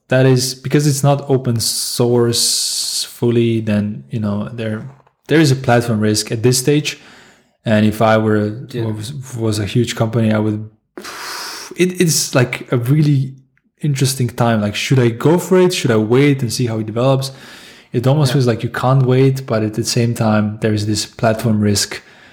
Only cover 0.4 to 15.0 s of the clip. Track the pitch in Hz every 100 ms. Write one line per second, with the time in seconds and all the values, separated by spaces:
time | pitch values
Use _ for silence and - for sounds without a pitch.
0.4 | 131 - 135 147 147 135 143 143 139 127
1.4 | 127 113 - - - - 120 120 120 117
2.4 | - - - - - - - - 123 117
3.4 | 117 113 110 104 104 107 - 117 104 101
4.4 | 104 120 110 110 131 - _ _ - 151
5.4 | 151 131 - 120 120 107 107 107 - 117
6.4 | 120 127 - 147 147 - - - - _
7.4 | _ _ 120 107 107 101 110 110 110 107
8.4 | 104 110 123 123 113 107 107 147 - 120
9.4 | 113 107 98 123 117 - 113 117 110 107
10.4 | 107 107 107 _ _ - - - - -
11.4 | - - - - 180 180 175 139 - 135
12.4 | 123 - - 127 117 151 151 139 131 -
13.4 | _ _ _ _ 151 135 131 - 120 -
14.4 | 117 110 104 - - 131